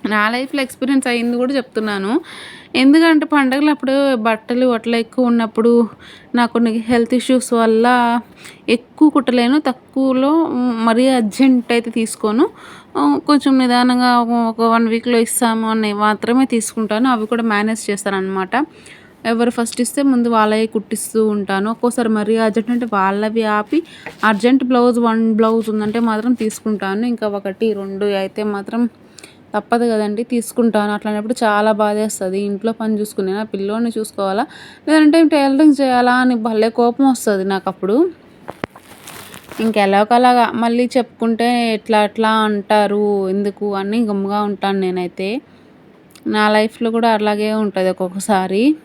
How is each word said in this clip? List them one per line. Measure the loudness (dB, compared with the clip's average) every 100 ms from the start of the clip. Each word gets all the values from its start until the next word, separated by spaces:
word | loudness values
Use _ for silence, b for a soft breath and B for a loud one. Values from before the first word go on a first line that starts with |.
| -2
నా | 0 0
లైఫ్‌లో | -2 -4 -4
ఎక్స్పీరియన్స్ | -6 -4 -2 0 0
అయింది | -2 -2 -2
కూడా | -2
చెప్తున్నాను. | -2 -4 -6 -4 -4 -2 -2 B B B B B 2
ఎందుకంటే | 4 6 6 4 2
పండగలప్పుడు | 0 2 2 0 0 0 0 2 0
బట్టలు | 0 -2 -2 0 0
అట్లా | 0 0 -2
ఎక్కువ | -2 0 2
ఉన్నప్పుడు | 2 0 0 4 4 2 -4 B B B -2
నాకు | 0
కొన్ని | 0 0 -2 0
హెల్త్ | 0 2
ఇష్యూస్ | 0 2 0 0
వల్ల | 0 2 2 2 2 2 -2 -4 B B B -2
ఎక్కువ | -2 -2 2 2
కుట్టలేను. | 4 0 0 2 2
తక్కువలో, | 0 -6 -8 -2 0 2 2 2 0 0 -2 0 2
మరీ | 4 4
అర్జెంట్ | 2 0 2 4 4 2
అయితే | -2 -2
తీసుకోను. | -4 -4 -2 -2 0 0 B B B B -2
ఆ, | 0 0 2
కొంచెం | 2 2 2
నిదానంగా | 2 2 2 2 2 2
ఒక, | 2
ఒక | 0 -2 0
వన్ | 2 2 2
వీక్‌లో | 0 0 0
ఇస్తాము | 0 0 0 0 -2
అని | -2 -2
మాత్రమే | 0 0 0 0 0 2
తీసుకుంటాను. | 0 -4 -6 -4 0 0
అవి | 0 -2
కూడా | -2
మేనేజ్ | 0 0 0 -2 -4
చేస్తానన్నమాట. | -4 -4 -4 -4 -4 -2 -2 -4 B B B B -10 -4
ఎవరు | 0 -2
ఫస్ట్ | -2 -6 -4
ఇస్తే | -4 0
ముందు | 2 2 2
వాళ్ళవి | 2 2 2 0
కుట్టిస్తూ | -4 -6 -8 -4 0 0
ఉంటాను. | -2 -2 -2 -2
ఒక్కోసారి | -2 -2 -2 -2
మరీ | 0 0 0
అర్జెంట్ | 0 0 -2
అంటే | -4 -2
వాళ్ళవి | 0 0 0 -2 -2
ఆపి | 0 -2 0 -4 -4 B B B
అర్జెంట్ | 0 2 2 2
బ్లౌజ్, | 2 2 2 2
వన్ | 0 0 0
బ్లౌజ్ | 2 2 2 -2
ఉందంటే | -2 -2 -2
మాత్రం | -2 0 -2
తీసుకుంటాను. | -2 -2 -4 -6 -4 -4 -4 -2
ఇంకా | -2 -4
ఒకటి, | -4 -8 -2 -2
రెండు | -2 -8 -4 -2
అయితే | -2 -4 -4
మాత్రం | -4 -4 -6 -2 -4 -4 B B B B _ -8
తప్పదు | -2 -2 0
కదండి, | 0 -2 -4
తీసుకుంటాను. | -4 -4 -4 0 0 2 -2
అట్లాంటప్పుడు | -4 -4 -6 -4 -2
చాలా | 0 2 2
బాధేస్తది. | 2 0 0 -4 -4 -4 -4
ఇంట్లో | -4 -4 -4
పని | -4 -4 -2
చూసుకునే | -4 -4 -4
నా | -4
పిల్లోని | -6 -6 -6 -2 -4 -4
చూసుకోవాలా, | -8 -6 -4 -2 -4 B B B 0
లేదంటే | 4 6 6
టైలరింగ్ | 4 4 2 4 4 4
చేయాలా | 2 2 2
అని | 2 2 0
భలే | -2 0 0
కోపం | 2 0 2 0
వస్తది | 2 0 -2 -2
నాకు | -4 -4
అప్పుడు. | -6 0 2 0 -2 -20 -20 -20 -12 -14 -14 -20 -20 -20 -20 -20 -20 -16 -4
ఇంకెలాగోలాగా | -2 2 2 2 2 4 4 4 2
మళ్ళీ | 0 -2 0 0 0
చెప్పుకుంటే | -4 -4 -2 0 0 0 -2
ఎట్లా | -4 0 0
అట్లా | 0 0 0
అంటారు | 0 0 -2 0 0 2 0 0 0 -2
ఎందుకు | -2 -4 -4 -6 -4
అని | -2 -2 -2
గమ్ముగా | -2 -2 -2
ఉంటాను | -4 -4 -2 -2
నేనైతే. | -2 -2 -6 -6 -6 -6 -10 B B B B _ _ -12 -4
నా | 0 2
లైఫ్లో | 2 0 -2 -4
కూడా | 0 0
అలాగే | 0 0 -2 -2
ఉంటది | -2 -2 -2 -2
ఒక్కొక్కసారి. | -2 -6 -6 -2 -2 0 0 0 0